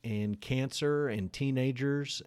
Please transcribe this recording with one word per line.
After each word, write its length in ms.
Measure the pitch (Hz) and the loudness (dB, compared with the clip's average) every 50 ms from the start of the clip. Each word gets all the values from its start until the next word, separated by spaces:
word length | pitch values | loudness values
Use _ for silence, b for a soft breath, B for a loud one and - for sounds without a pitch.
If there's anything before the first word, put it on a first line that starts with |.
| - | -6
and 380 | 113 107 104 107 104 104 104 | -4 -2 0 0 0 -2 -4
cancer 680 | - - 131 131 135 131 - - 151 147 147 147 147 135 | -2 -2 0 0 0 0 -2 0 0 2 2 2 2 0
and 240 | 107 107 95 90 | 0 -2 -2 -4
teenagers 880 | - - 139 135 135 127 127 135 131 123 135 139 143 143 143 143 - - - | -4 -2 0 2 2 2 2 2 2 2 2 2 2 0 0 -2 -6 -8 -8